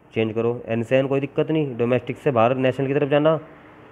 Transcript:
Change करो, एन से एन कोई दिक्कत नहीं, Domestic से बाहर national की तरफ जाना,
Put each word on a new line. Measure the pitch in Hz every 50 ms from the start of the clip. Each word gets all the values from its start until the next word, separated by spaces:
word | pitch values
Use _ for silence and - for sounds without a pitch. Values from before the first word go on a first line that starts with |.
| _ - -
Change | 113 110 110 107
करो, | 113 113 117 120 123 - -
एन | 113 117 117
से | - 131 131
एन | 135 135
कोई | 139 139
दिक्कत | 139 139 - - 151 143
नहीं, | 156 160 151 139 123 113
Domestic | 120 120 127 123 - - 123 -
से | - 151
बाहर | 127 117 110 120 131 127
national | 131 131 123 135 139 131
की | 139
तरफ | 143 147 135
जाना, | 143 147 147 160 160 151 - - - - - - - - - -